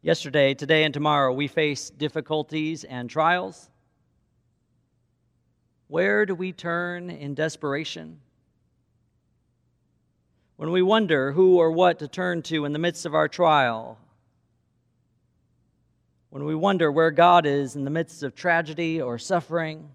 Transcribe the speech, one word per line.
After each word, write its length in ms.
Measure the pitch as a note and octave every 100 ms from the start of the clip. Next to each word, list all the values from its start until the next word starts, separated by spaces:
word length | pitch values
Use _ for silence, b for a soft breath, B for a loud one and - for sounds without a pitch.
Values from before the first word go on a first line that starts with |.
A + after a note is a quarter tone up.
| D#3+
Yesterday, 480 | D#3+ D3 D3 C#3
today, 300 | C3+ C#3+ D#3
and 100 | D#3
tomorrow, 380 | C#3+ D3+ D3 C3+
we 160 | B2+ C#3+
face 420 | - D#3 C#3 -
difficulties 920 | - D3 D#3+ C#3+ D#3 C#3 D#3 D#3 D#3+
and 260 | - B2 A#2+
trials. 600 | D#3 D#3+ F3+ F#3+ - - _ _ _ _ _ _ _ _ _ _ _ _ _ _ _ _ _ _ _ _ _ _
Where 380 | D3+ G3 G#3 G#3
do 100 | F3
we 160 | F#3
turn 580 | F3 E3+ E3+ F3 F3 F3
in 260 | D3+ C#3+ C#3
desperation? 840 | D#3 - D3 C#3 D#3+ - D#2+ C#3+ _ _ _ _ _ _ _ _ _ _ _ _ _ _ _ _ _ _ _ _ _ _ _ _
When 140 | D#3
we 100 | F3+
wonder 500 | F#3 A3 G3 D3 C3
who 260 | D3 F#3 F3+
or 140 | E3
what 280 | E3 F3+ E3+
to 100 | D3
turn 320 | - F3+ F3
to 240 | - D#3+ C#3+
in 80 |
the 60 | D3
midst 260 | E3+ E3+ E3+
of 100 | D#3
our 140 | D3+
trial, 680 | - E3+ D3 B2+ A2+ A#2+ A2+ _ _ _ _ _ _ _ _ _ _ _ _ _ _ _ _ _ _ _ _ _ _ _
when 120 | C#3
we 100 | D3
wonder 380 | D#3 F#3+ F#3+ D#3+
where 180 | D3 E3
God 360 | D3+ F3 F3 D3
is 280 | C#3+ C3+ D3
in 80 | C#3
the 40 |
midst 340 | D#3+ D#3+ -
of 120 | C#3 -
tragedy 640 | F3+ E3 D#3 D#3 E3 D#3+
or 180 | B2+ A#2
suffering 720 | - F3+ - E3 D#3+ D#3 D3+